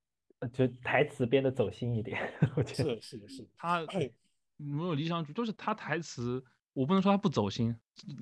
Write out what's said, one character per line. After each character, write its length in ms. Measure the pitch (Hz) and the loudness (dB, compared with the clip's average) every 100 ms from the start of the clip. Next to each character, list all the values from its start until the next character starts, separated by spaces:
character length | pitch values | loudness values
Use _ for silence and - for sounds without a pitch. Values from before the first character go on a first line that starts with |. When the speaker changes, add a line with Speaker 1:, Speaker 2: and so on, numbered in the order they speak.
| _ _ _ - | _ _ _ -10
Speaker 1:
呃， 80 | 127 | -6
就 180 | - 127 120 | 2 2 0
台 220 | - 127 | 0 2
词 200 | - - 120 | 2 0 2
编 160 | 135 | 4
得 80 | 131 | 4
走 180 | 131 101 | 2 0
心 240 | - 120 | 0 -2
一 80 | 113 | -2
点， 300 | - - - - | -2 -4 -4 0
<laughs> 140 | 127 - | 0 2
我 60 | |
觉 200 | 117 - | -2 0
得。 180 | 160 113 | -2 -2
Speaker 2:
是， 180 | - 117 | -8 -16
是， 100 | 101 | -14
是。 200 | - 104 - | -16 -16 -8
Speaker 3:
他 280 | 170 175 156 | -2 -2 0
Speaker 2:
哎。 240 | 190 131 - _ _ _ - | -2 -4 -6 _ _ _ -12
Speaker 3:
没 280 | 147 143 | -6 -2
有 100 | 180 | 0
理 120 | 147 160 | 0 0
想 180 | 170 | -2
主 60 | 147 | -4
义， 20 | |
就 100 | 151 | -4
是 80 | 233 | -4
他 220 | - - | -4 -4
台 240 | 214 - 160 | -4 -2 -4
词， 420 | 160 - 120 127 - _ _ | -4 -4 -2 -4 -6 _ _
我 140 | - 135 | -2 2
不 60 | |
能 100 | 190 | 4
说 80 | 196 | 6
他 80 | 196 | 4
不 100 | 190 | 4
走 220 | 131 104 | 2 2
心， 260 | - 117 117 _ - - - | 2 0 0 _ -20 -14 -8